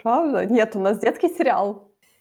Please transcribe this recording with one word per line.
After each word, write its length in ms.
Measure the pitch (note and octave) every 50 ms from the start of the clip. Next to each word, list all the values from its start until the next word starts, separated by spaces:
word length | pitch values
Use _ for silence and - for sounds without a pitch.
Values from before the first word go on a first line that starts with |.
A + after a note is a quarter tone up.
правда? 420 | - A3+ A#3+ D4+ E4+ D4 B3 F3+ F#3
Нет, 300 | G3+ A#3+ A3+ A3 - -
у 40 | G3
нас 180 | F#3+ G3 A3 A3+
детский 300 | - D#4 D#4 - F#4 F4
сериал. 600 | - - E4+ C4 G3 - G3 G3+ G#3+ - - _ _ _ _ _ _ _